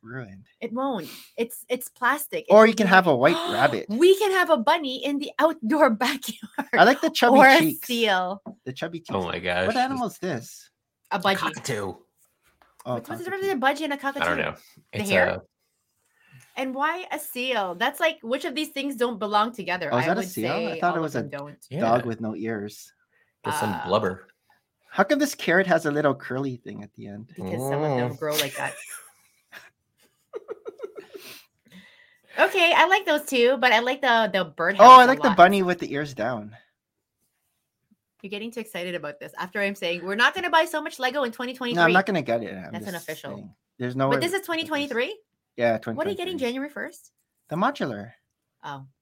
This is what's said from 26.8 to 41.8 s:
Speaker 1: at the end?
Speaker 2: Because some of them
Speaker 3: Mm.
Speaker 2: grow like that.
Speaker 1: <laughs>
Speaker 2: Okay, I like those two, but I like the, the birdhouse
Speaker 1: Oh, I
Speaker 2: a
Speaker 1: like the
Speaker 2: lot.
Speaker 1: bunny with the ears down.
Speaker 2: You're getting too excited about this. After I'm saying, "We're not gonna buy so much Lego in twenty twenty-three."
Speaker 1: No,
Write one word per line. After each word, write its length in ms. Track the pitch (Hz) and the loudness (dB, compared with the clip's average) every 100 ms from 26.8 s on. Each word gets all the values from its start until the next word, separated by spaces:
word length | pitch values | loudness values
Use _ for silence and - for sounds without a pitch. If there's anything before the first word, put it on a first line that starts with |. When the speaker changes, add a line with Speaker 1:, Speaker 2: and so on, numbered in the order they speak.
Speaker 1:
at 80 | 104 | -18
the 140 | - 101 | -18 -18
end? 180 | 101 123 | -16 -18
Speaker 2:
Because 340 | 170 135 170 | -14 -8 -6
some 220 | 135 143 | -4 -4
of 160 | 151 127 | -2 -2
them 120 | 123 | -4
Speaker 3:
Mm. 40 | - | -6
Speaker 2:
grow 160 | 151 151 | -6 -4
like 180 | 139 | -4
that. 180 | 139 139 - | -6 -10 -10
Speaker 1:
<laughs> 1500 | - - - _ _ _ _ - - _ _ _ _ _ _ - - 453 - - 480 - - 403 - - _ _ _ 185 - _ _ _ _ - | -18 -20 -20 _ _ _ _ -20 -20 _ _ _ _ _ _ -20 -16 -16 -16 -16 -18 -18 -20 -20 -20 -20 _ _ _ -20 -20 _ _ _ _ 0
Speaker 2:
Okay, 340 | 359 392 339 | 0 4 2
I 120 | 339 330 | 4 4
like 180 | 392 | 2
those 220 | 392 294 302 | 0 -2 0
two, 320 | 262 240 262 | 2 2 2
but 140 | 247 | 2
I 80 | 220 | 2
like 200 | 240 277 | 0 -2
the, 300 | 277 233 214 | 0 2 0
the 120 | 190 | -2
birdhouse 420 | 170 - 170 202 233 | -6 -4 -4 10 12
Speaker 1:
Oh, 120 | 254 | 12
I 40 | |
Speaker 2:
a 20 | 247 | 12
Speaker 1:
like 140 | 262 | 4
the 80 | 262 | 2
Speaker 2:
lot. 80 | 180 | 8
Speaker 1:
bunny 260 | 180 202 | 8 8
with 160 | 180 175 | 0 -2
the 120 | - | -4
ears 220 | 139 147 | -6 -6
down. 420 | 123 110 120 107 110 _ _ _ _ _ _ _ _ _ _ _ _ _ _ _ _ | -6 -4 -4 -10 -20 _ _ _ _ _ _ _ _ _ _ _ _ _ _ _ _
Speaker 2:
You're 80 | 196 | -14
getting 200 | 202 233 | -12 -12
too 100 | 226 | -12
excited 340 | 220 180 180 | -12 -10 -8
about 260 | 175 147 147 | -8 -10 -12
this. 120 | 147 - | -16 -12
After 240 | 180 214 | -8 -4
I'm 140 | 196 | -4
saying, 300 | 202 175 175 | -4 -6 -6
"We're 100 | 175 | -6
not 200 | 202 247 | 0 0
gonna 140 | 381 359 | 0 0
buy 160 | 330 | 2
so 160 | 330 311 | 2 -4
much 180 | 311 - | -8 -6
Lego 260 | 254 285 | -4 -2
in 80 | 247 | -4
twenty 200 | 226 247 | -6 -10
twenty-three." 240 | 254 247 | -8 -6
Speaker 1:
No, 60 | 175 | 2